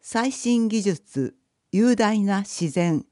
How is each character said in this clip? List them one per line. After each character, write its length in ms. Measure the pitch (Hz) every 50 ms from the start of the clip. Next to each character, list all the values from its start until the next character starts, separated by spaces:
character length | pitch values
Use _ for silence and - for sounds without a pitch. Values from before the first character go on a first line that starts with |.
最 320 | _ - - 226 233 262 254
新 360 | - - 240 240 233 226 220
技 140 | 214 226 196
術、 540 | 202 180 - _ _ - 135 131 - - _ _ _ _ _ _ _
雄 240 | - 185 226 247 247
大 260 | 220 226 208 220 214 202
な 180 | 196 202 190
自 300 | 202 - - - 170 160
然 340 | 135 180 170 170 156 147 - _